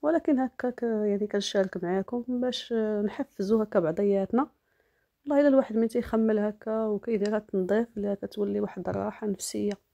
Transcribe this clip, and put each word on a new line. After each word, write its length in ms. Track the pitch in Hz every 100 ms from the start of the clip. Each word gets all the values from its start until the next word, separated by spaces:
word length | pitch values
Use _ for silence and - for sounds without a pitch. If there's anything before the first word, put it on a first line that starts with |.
ولكن 360 | 294 330 - 277
هكاك، 440 | 262 _ 254 240
يعني، 440 | 233 220 214 202 208
كنشارك 580 | 208 202 208 196 185
معاكم 400 | 170 185 190 247 240
باش، 440 | 247 247 240 -
آه، 300 | 233 214 208
نحفزوا 600 | 208 - - _ 196 220
هكا 180 | 214 214
بعضياتنا. 680 | 165 165 202 196 190 233 294 _ _ _ _ _ _ _
والله 160 | - 285
الا 80 | 294
الواحد 280 | 269 - 220
ملي 120 | 226
تيخمل 500 | 240 233 226 220 214
هكا 480 | 208 214 - 220 220
وكيدير 480 | 208 - 220 208 214
هاد 40 |
التنظيف، 480 | 214 196 180 208 233 -
اللي 200 | 202 202
كتولي 440 | 202 - 202 202
واحد 280 | 202 - 180
الراحه 380 | 185 196 208 214
نفسيه. 460 | 190 - 214 208 202 _